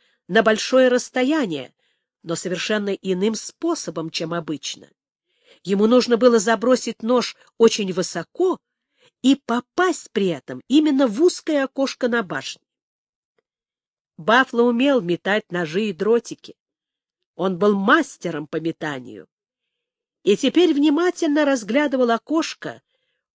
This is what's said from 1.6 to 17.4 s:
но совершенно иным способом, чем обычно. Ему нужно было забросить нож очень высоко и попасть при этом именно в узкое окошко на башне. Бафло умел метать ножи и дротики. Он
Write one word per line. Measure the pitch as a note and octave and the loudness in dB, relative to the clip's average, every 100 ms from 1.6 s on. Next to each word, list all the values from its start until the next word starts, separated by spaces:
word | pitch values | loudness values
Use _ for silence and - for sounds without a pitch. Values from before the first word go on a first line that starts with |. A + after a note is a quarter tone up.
| B2 _ _ _ _ _ | -10 _ _ _ _ _
но | E3 E3 | -10 -8
совершенно | F#3 F3 - G#3+ G3+ | -6 -6 -4 -4 -4
иным | G3 F#3+ F#3 G#3 | -6 -4 -2 -2
способом, | G#3+ - - E4 D#4+ - E3 D#3+ | -2 -10 -8 -6 -4 -6 -8 -8
чем | - E3 | -8 -6
обычно. | E3+ D#3 D3 - - - _ _ _ _ _ _ _ F3 | -8 -8 -10 -10 -14 -18 _ _ _ _ _ _ _ -4
Ему | G3 A3 | 2 4
нужно | B3 A#3+ A#3 | 4 4 4
было | B3 A#3 | 4 4
забросить | G3 A3 A#3 B3 A#3 - | 2 0 2 0 -2 -8
нож | A3+ B3+ - - _ - | -2 0 -2 -8 _ 2
очень | A3+ - G3 | 2 2 -4
высоко | E3+ F3 E3+ E3 - F#4 D4 _ _ _ _ _ _ | -4 -6 -6 -8 -2 -2 -2 _ _ _ _ _ _
и | B3+ | 2
попасть | C#4 - A#3+ - - F4+ - - | 2 0 -6 -6 -2 -2 -2 -6
при | G#3+ F#3+ | -2 -2
этом | C#3+ - B2+ - | -4 -10 -14 0
именно | C#4+ D#4 C4+ C4+ | 2 4 4 2
в | G3+ | 4
узкое | F4 - - D4 | 2 2 -2 -2
окошко | C4+ - C4+ - B3 | -2 -2 -4 -2 -2
на | A#3 | -2
башне. | F3+ C#3 - - _ _ _ _ _ _ _ _ _ _ _ _ _ _ _ - | -4 -8 -10 -14 _ _ _ _ _ _ _ _ _ _ _ _ _ _ _ -8
Бафло | D#3+ A#3+ B3+ A#3 | 2 2 2 2
умел | A#3+ A#3 C#4 C4 | 2 2 2 2
метать | F3 E3+ F#3+ G#3+ - | 0 -2 0 -2 -2
ножи | F3 E3 F3 G#3+ | -6 -4 -2 -4
и | |
дротики. | D#3 G3 A#3 - - - - _ _ _ _ _ _ _ | -2 0 0 -2 -14 -18 -20 _ _ _ _ _ _ _
Он | - | -6